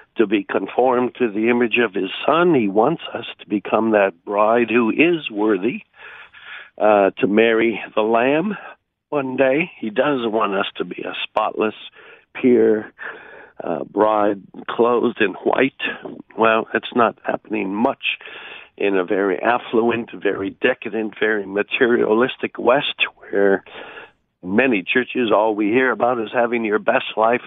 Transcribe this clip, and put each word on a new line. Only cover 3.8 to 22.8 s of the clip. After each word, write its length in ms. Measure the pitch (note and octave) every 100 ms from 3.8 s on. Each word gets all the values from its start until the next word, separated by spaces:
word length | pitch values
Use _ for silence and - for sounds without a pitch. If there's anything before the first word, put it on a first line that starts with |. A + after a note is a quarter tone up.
| A2
that 200 | G#2+ G2 -
bride 460 | - G2+ G#2+ A#2 A#2
who 200 | A#2 A2+
is 400 | - D#3 E3+ D3
worthy, 520 | G#2 A2 G2 G#2 G#3 - _ - - - - - - - -
uh, 340 | G#2+ G#2 F#2+ -
to 80 | -
marry 540 | G#2 A2+ A2+ A#2 G2 -
the 80 | -
Lamb 540 | A2 A2+ B2 D3+ G3+ G3 - - _ _ _
one 280 | D3 C3 B2+
day. 340 | C3+ C3+ F3 -
He 120 | A2
does 300 | G#2 C3 C#3
want 300 | A#2 G#2+ G#2+
us 120 | G2 G2 -
to 80 |
be 180 | F2+ -
a 120 | F#2 F2
spotless, 500 | - - G#2+ - G#2+ - - - - - _
pure, 580 | - C3 A#2+ A2+ G#2+ G#2+ - - - - - - -
uh, 220 | - D#2+
bride 580 | C#2 G2 G#2+ G#2+ G#2 G2+ - - -
clothed 520 | - A#2 A#2+ A#2 -
in 120 | G3 -
white. 360 | - - C3+ - - - - - - -
Well, 320 | A2+ A2 A2
it's 200 | A#2 -
not 240 | B2 A2+ -
happening 500 | - - - G#2+ G2+
much 440 | G2+ B2+ - - - - - - - - -
in 200 | G2+ G2
a 80 |
very 340 | F2 G2 G2 F#2
affluent, 680 | A2 A#2+ - A#2 A#2 A#2 A2
very 380 | F#2+ G2+ G2 G2 -
decadent, 520 | - - A#2 G#2 G#2+ G2
very 240 | G#2+ G#2+ F#2+
materialistic 1120 | G2 G#2 - B2 A#2+ A#2 A2 B2+ - - -
West, 360 | - C3+